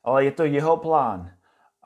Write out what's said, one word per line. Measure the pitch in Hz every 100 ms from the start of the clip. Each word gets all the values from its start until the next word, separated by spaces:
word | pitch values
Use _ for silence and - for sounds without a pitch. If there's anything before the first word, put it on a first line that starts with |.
ale | 117 135
je | 139
to | 139
jeho | 156 143 156 165
plán, | 160 156 123 95 90 _ _ _ _ _